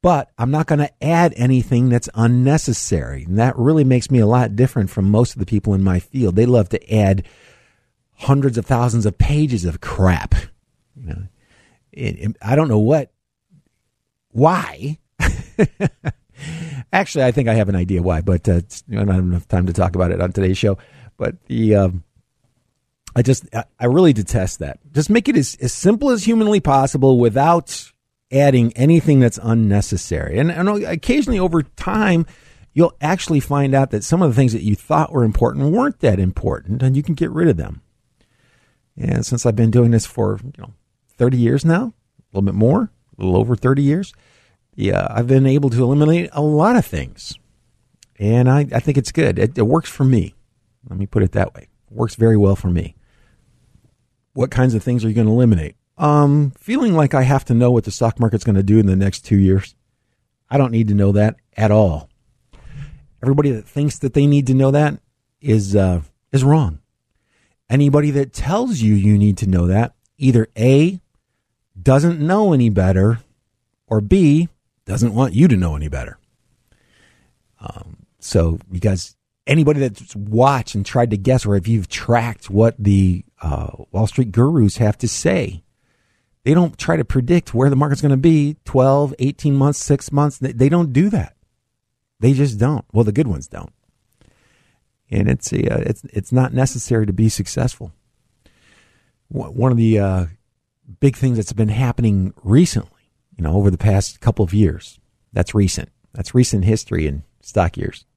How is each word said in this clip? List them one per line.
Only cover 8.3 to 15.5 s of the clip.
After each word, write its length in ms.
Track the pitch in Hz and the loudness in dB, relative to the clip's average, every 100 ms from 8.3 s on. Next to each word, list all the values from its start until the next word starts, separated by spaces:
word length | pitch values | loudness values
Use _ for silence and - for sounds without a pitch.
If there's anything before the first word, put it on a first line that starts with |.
| 139 135 117 | 0 0 -4
of 100 | - | -4
thousands 400 | 120 120 117 107 | -2 0 0 -2
of 100 | 92 | 0
pages 480 | - 147 151 117 87 | 0 2 0 -2 -4
of 160 | 80 | -8
crap. 540 | - - 92 87 - - - _ _ _ _ 139 | -10 0 0 0 0 -2 -2 _ _ _ _ -18
You 120 | 104 | -14
know, 160 | 85 95 _ _ _ _ _ _ | -12 -14 _ _ _ _ _ _
it, 280 | - 110 - | -10 -10 -6
it, 180 | 107 - | -8 -8
I 160 | 101 143 | -2 -2
don't 120 | 156 | 2
know 100 | 107 | 0
what, 340 | 110 151 131 _ _ _ _ _ _ _ _ _ _ _ _ | 2 0 -2 _ _ _ _ _ _ _ _ _ _ _ _
why. 720 | 117 151 180 - 71 127 156 _ _ | 0 0 0 -6 -12 -10 -10 _ _
<laughs> 1700 | 160 - - | -2 -2 -10